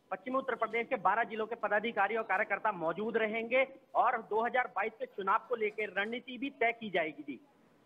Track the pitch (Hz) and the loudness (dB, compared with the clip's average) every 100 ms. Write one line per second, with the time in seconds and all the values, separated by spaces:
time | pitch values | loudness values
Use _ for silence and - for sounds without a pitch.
0 | _ 190 254 262 254 233 220 226 233 254 | _ -8 -2 -2 0 0 0 0 0 0
1 | 185 214 220 214 214 226 202 208 226 220 | 2 2 0 -2 -4 -4 0 0 2 2
2 | 196 226 220 190 208 196 220 190 165 170 | 2 0 0 0 0 0 0 0 -2 -2
3 | 220 220 220 226 226 254 247 - - 160 | -2 0 0 -2 0 2 0 -4 -2 2
4 | 220 240 214 214 233 - 247 185 220 - | 2 2 0 0 2 2 0 -2 -4 -4
5 | 254 - 190 220 - 233 208 208 208 185 | -8 -4 2 2 0 -2 -2 -2 -4 -2
6 | 208 240 - 247 277 - 233 226 214 175 | -2 -4 -8 -8 -8 0 0 0 -2 -2
7 | 156 - 147 123 - _ _ _ | -2 -4 -10 -12 -14 _ _ _